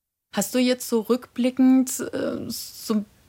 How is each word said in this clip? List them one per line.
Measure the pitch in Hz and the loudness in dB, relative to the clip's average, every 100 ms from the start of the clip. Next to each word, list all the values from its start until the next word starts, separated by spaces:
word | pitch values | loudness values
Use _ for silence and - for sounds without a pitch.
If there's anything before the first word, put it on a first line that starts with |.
| _ _ _ | _ _ _
Hast | - 196 | -6 -2
du | 254 | 0
jetzt | 247 254 - | 0 0 -2
so | 233 | -2
rückblickend, | 208 254 - - 247 262 262 262 262 - - | 0 -2 -2 -2 -2 4 6 6 4 -2 -6
äh, | - - - - | -6 -6 -6 -8
so | - - - - | -10 -12 -12 -2
ein | 214 202 _ | -2 -2 _